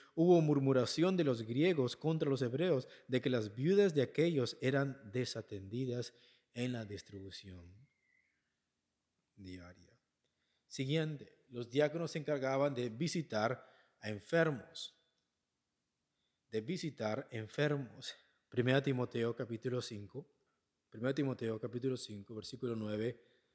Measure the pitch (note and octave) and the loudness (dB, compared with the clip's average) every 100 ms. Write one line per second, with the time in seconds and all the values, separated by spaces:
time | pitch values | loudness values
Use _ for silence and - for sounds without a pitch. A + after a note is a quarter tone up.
0 | - - E3+ E3+ D3+ C#3+ C3+ B2+ A#2+ - | -8 4 8 8 8 4 6 4 4 2
1 | F3+ F#3 D3 A#2 A2 B2+ F3+ D#3+ B2 - | 4 4 2 2 0 2 4 4 2 0
2 | D3+ E3 D3 C3+ B2 C3 F3+ C3+ - - | 0 0 2 2 0 0 2 2 0 -14
3 | - B2 C3+ B2 G#2 A2 D3+ G3+ G3+ D3+ | -2 0 2 2 0 0 4 6 6 4
4 | A#2+ - E3+ D3 A#2 - B2+ C#3 C#3 B2+ | 2 2 2 2 -2 0 0 2 0 -4
5 | G#2+ A#2+ A#2+ A#2 - G2+ F#2+ A#2+ C3 A#2+ | -6 -4 -4 -6 -10 -12 -8 -6 -4 -4
6 | A#2 _ - _ _ A#2+ B2 A#2+ G#2 G2 | -6 _ -20 _ _ -6 -4 -4 -8 -12
7 | - G2 F#2+ - G2 F#2 F2 G2+ C#3 _ | -12 -14 -14 -14 -16 -16 -18 -20 -20 _
8 | _ _ _ _ _ _ _ _ _ _ | _ _ _ _ _ _ _ _ _ _
9 | _ _ _ - F#2 F2+ F2 F2+ F2 _ | _ _ _ -18 -16 -16 -18 -20 _ _
10 | _ _ _ _ _ _ _ - C3+ D#3+ | _ _ _ _ _ _ _ -6 -2 0
11 | D#3 C#3+ - _ _ A#2+ A#2 C3+ D3+ E3 | -2 -6 -14 _ _ -10 -2 2 2 2
12 | D#3+ E3 D3 C#3+ C3 C3+ C#3+ B2+ B2 A2+ | -4 -4 -4 -2 0 2 0 0 -4 -4
13 | E3 F3 C#3+ G#2+ A2+ B2+ - _ _ _ | -4 -4 -2 0 0 -2 -10 _ _ _
14 | G#2 G#2 - E3 D#3+ C3 - - - _ | -8 -8 0 2 2 0 -10 -12 -14 _
15 | _ _ _ _ _ _ _ _ _ _ | _ _ _ _ _ _ _ _ _ _
16 | _ _ _ _ - A2 A2+ F3+ D#3 A#2 | _ _ _ _ -6 -6 -4 -6 -6 -4
17 | A2 A2 - A2+ G#2+ - D3 C#3+ A#2+ - | -4 -4 -6 -8 -6 -2 0 0 -6 -12
18 | - - _ _ _ A#2+ A#2+ C3+ C#3 B2+ | -14 -14 _ _ _ 0 2 2 2 -2
19 | B2 A#2 A#2 A#2 A#2 A2+ B2+ B2 - G#2 | -2 -2 -2 -2 -6 -6 -4 -4 -6 -10
20 | G2+ C3 - _ _ _ _ _ _ A2 | -12 -14 -16 _ _ _ _ _ _ -6
21 | B2 C#3+ C#3 A#2+ A2+ A2 A2+ A#2+ C3 B2+ | -4 0 -2 -2 -4 -4 -6 -4 -4 -4
22 | - G#2 G2+ A2 - B2 B2 A2+ G#2+ G#2+ | -8 -12 -12 -12 -12 -8 -4 -4 -2 -2
23 | A2+ - _ _ _ | -2 -4 _ _ _